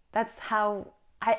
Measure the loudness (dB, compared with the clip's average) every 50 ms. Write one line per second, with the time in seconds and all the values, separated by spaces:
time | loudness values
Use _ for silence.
0 | _ _ -2 -2 -2 -2 -4 -12 -6 -2 0 2 2 2 0 -2 -6 -10 -16 _
1 | _ _ _ _ 0 2 2